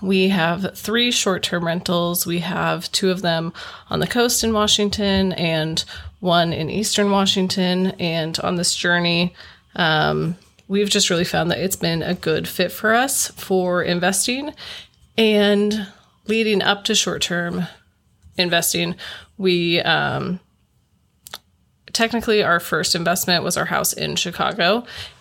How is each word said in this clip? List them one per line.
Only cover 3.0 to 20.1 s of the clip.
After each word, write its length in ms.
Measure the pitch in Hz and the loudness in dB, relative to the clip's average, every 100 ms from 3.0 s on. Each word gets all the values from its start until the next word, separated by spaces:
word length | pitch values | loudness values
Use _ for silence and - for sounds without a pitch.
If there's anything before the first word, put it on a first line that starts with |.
| 190 | 0
of 120 | 185 | 0
them 320 | 185 165 165 - - - - | 0 0 -2 -8 -14 -16 -6
on 120 | 190 | -4
the 60 | - | 0
coast 380 | 240 240 233 | 2 2 2
in 80 | 226 | 0
Washington 800 | 214 208 - 208 202 202 190 190 | 2 2 2 0 0 0 2 2
and 500 | 180 170 160 156 165 - - - - | 0 0 0 -2 -4 -6 -12 -16 -6
one 320 | 180 170 170 | 2 4 4
in 160 | 135 156 | 0 -2
Eastern 420 | - 214 - 202 | -2 -2 2 2
Washington. 840 | 196 196 196 185 190 180 180 185 - | 4 2 2 0 0 2 2 0 0
And 400 | 170 165 160 170 | -2 -2 -2 -2
on 160 | - 180 | -2 0
this 180 | 175 | 0
journey, 600 | - 180 175 175 170 175 - - - _ - | 0 2 2 4 2 0 -2 -16 -20 _ 0
um, 600 | 165 156 151 151 160 175 - _ - | 2 4 2 2 -2 -4 -12 _ -4
we've 240 | 196 208 | 0 2
just 180 | 202 - | 2 2
really 160 | 170 | 2
found 260 | 180 165 160 | 0 0 0
that 80 | - | 0
it's 180 | 180 - | -2 -2
been 260 | 170 165 | -2 -2
a 120 | - | -2
good 320 | 180 - 156 165 | -2 0 -2 -2
fit 240 | - 180 | -2 -2
for 240 | - 214 | -2 0
us 340 | 226 269 - - | 2 2 -2 -4
for 540 | - - 185 180 180 | -8 -2 0 2 0
investing. 680 | 170 175 175 196 - 254 294 - - - - _ _ - | 0 0 0 0 0 -2 -6 -10 -14 -16 -18 _ _ 0
And 720 | 220 208 202 202 208 214 190 - _ _ - | 4 4 4 4 2 0 -6 -12 _ _ -2
leading 340 | 220 220 202 | 0 2 2
up 240 | - 202 | 2 0
to 100 | - | 0
short-term 720 | 214 - 165 - 175 175 180 170 - _ _ _ _ - - | 0 0 -2 -2 -2 -2 -4 -6 -10 _ _ _ _ -10 -4
investing, 580 | 180 170 - 170 170 175 - - - - | 0 2 0 -2 -2 -4 -12 -16 -18 -2
we, 420 | 190 175 170 170 | 0 2 2 0
um, 600 | - 156 143 | 2 0 0